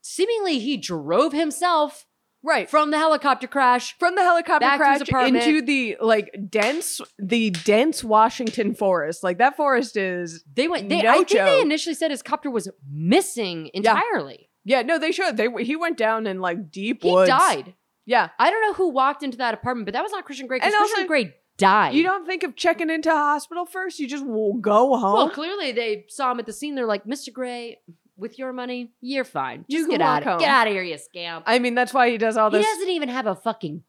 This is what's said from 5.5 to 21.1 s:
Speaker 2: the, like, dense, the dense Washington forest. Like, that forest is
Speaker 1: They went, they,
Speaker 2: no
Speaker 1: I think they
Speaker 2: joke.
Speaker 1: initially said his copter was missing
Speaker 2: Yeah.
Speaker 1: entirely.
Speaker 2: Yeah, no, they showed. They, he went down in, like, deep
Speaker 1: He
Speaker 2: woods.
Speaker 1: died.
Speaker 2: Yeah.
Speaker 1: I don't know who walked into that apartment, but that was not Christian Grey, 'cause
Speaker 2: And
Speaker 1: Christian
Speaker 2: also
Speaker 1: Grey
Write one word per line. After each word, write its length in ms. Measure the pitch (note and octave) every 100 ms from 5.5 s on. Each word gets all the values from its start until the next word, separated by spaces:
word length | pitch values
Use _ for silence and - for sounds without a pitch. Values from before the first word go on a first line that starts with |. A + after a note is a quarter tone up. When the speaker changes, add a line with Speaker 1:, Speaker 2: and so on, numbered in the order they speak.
| D#4
Speaker 2:
the, 360 | B3 C#4 A#3+ -
like, 340 | A3 A3 G#3 - G3
dense, 500 | A3 G#3 D4+ - - - _
the 320 | G3 A#3 A3
dense 520 | F3 D#3+ G#3 D4 D#4
Washington 680 | A#3 G#3+ A3+ - A#3+ A#3 G#3
forest. 500 | - G3 F3+ D3+ E3+
Like, 140 | F#3 F3+
that 180 | B3+ C#4+
forest 400 | C#4+ B3+ A#3+ G#3+
is 480 | F#3+ F3+ F3 E3 _
Speaker 1:
They 160 | C#3+ D#4
went, 220 | E4+ G3+
they, 140 | E4+
Speaker 2:
no 60 | A3+
Speaker 1:
I 20 | C#4+
think 100 | F4+
they 60 | G#4
Speaker 2:
joke. 260 | C#5+ C5+
Speaker 1:
initially 320 | E4 D4+ E4+
said 160 | D#4 D#4+
his 140 | C#4
copter 260 | - D4+ D4
was 180 | A#3 F#3 - C#3
missing 760 | D3 D#3+ D4+ - - G3+ E3 D#3 F#3+
Speaker 2:
Yeah. 160 | A3+
Speaker 1:
entirely. 580 | A3+ A4+ F4+ C#3 - _ _
Speaker 2:
Yeah, 180 | G3 B3+
no, 160 | A#3 E4
they 140 | D#4
showed. 260 | - F#4 A3
They, 120 | A3+ A#3+
he 120 | A#3+ D4+
went 220 | E4+ E4+
down 280 | A3 A3+ A3
in, 140 | F#3
like, 300 | F#3 E3+ F3
deep 320 | F#3+ G#3 A#3+
Speaker 1:
He 80 | F3
Speaker 2:
woods. 180 | F3+ F#3
Speaker 1:
died. 460 | C4 F4+ F3 D#3 _ _ _ -
Speaker 2:
Yeah. 220 | A#3+ E3+ _
Speaker 1:
I 100 | C4
don't 120 | G#4+
know 100 | G#4+
who 160 | F#4+ F4+
walked 320 | C4 C4 C#4+
into 160 | C#4+ A#3
that 160 | B3
apartment, 320 | G#3+ A#3 B3 G#3
but 80 |
that 80 | A3+
was 100 | F#4+
not 140 | G4 -
Christian 220 | C4+ C4
Grey, 120 | B3+
'cause 60 | F#4+
Speaker 2:
And 100 | G#4
Speaker 1:
Christian 220 | G#4 G#4+
Speaker 2:
also 40 |
Speaker 1:
Grey 280 | F#4